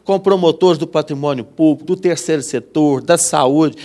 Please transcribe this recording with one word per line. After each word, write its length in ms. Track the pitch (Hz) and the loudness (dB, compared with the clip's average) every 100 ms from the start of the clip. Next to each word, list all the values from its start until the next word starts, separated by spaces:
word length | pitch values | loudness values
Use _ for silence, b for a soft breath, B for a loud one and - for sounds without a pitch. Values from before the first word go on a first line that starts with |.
com 160 | - 196 | -4 0
promotores 580 | 190 190 170 156 185 160 | 2 2 2 2 2 2
do 120 | 151 | -2
patrimônio 560 | 156 147 139 143 135 | -4 -4 -4 -4 -4
público, 420 | 110 - 160 143 143 | -6 0 0 0 -4
do 80 | |
terceiro 480 | 185 185 165 - 156 | -2 -2 -2 -2 -4
setor, 580 | 127 - - - 151 135 | -4 -8 -6 0 0 0
da 160 | 123 170 | 0 0
saúde, 600 | - 156 131 147 156 - | 0 0 2 2 0 -2